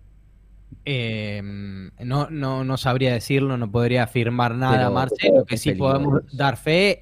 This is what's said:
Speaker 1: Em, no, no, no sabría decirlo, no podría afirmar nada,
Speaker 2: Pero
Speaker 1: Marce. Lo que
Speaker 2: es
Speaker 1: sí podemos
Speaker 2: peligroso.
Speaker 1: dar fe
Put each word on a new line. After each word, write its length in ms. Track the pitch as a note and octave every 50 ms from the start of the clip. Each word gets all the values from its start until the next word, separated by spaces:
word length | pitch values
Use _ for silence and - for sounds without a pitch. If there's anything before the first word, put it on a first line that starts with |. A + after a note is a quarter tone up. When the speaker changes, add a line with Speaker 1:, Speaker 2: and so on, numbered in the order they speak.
| - - - - - - - - - - - - - - - - -
Speaker 1:
Em, 1040 | D3 C#3 B2 A#2 A2+ A2 G#2+ G#2+ G#2 G2+ G#2 G2+ G2+ G2+ G2+ G2+ G2 F#2+ F#2+ F#2+ F2+ - - A#2
no, 280 | B2 C3 C#3+ D3 -
no, 320 | D#3+ D3 C3+ C3 C3+ C3 C3
no 140 | C3 C3 B2+
sabría 360 | - C3+ B2 B2+ C3+ B2+ B2
decirlo, 440 | A2+ - - C#3 C3+ C3+ C3+ C3 A#2+
no 140 | A#2+ G#2
podría 300 | G2+ A#2+ A#2+ A#2+ B2 B2+
afirmar 540 | A#2 A2+ - B2+ A#2 A#2 A#2+ A#2+ A#2+ A#2 A2+
nada, 200 | B2 C3 B2+ C3 B2+
Speaker 2:
Pero 120 | B2 -
Speaker 1:
Marce. 400 | A#2+ B2+ C3 C3 - - - - -
Lo 100 | - -
que 80 | - A#2+
Speaker 2:
es 80 | A2+
Speaker 1:
sí 120 | - D3 -
podemos 400 | - C#3 C3 C3+ C#3 C#3+ D3 C3+
Speaker 2:
peligroso. 220 | D3+ - - -
Speaker 1:
dar 220 | B2+ C#3 C#3 A#2+ -
fe 400 | - D#3 D#3 F3 G3 G3+ F3+ -